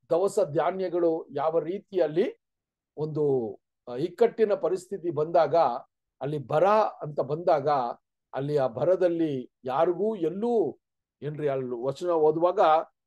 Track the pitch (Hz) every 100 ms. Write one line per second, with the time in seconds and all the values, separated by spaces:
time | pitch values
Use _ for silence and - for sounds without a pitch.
0 | - 165 202 214 165 156 156 190 185 175
1 | 170 160 - 139 156 165 156 202 - 185
2 | 156 160 269 - _ _ _ _ _ 143
3 | 156 151 147 131 110 - _ _ - 123
4 | 170 - 226 233 208 196 - 180 - 196
5 | 170 147 156 175 151 165 135 120 - _
6 | _ - 139 151 117 151 190 214 208 -
7 | 151 147 127 156 175 151 143 143 120 -
8 | _ _ _ 127 143 147 131 123 160 185
9 | 180 170 160 135 123 _ 127 135 170 170
10 | 214 214 156 196 240 233 147 - _ _
11 | _ _ 143 151 147 135 127 120 135 139
12 | 175 165 156 160 175 190 170 156 - _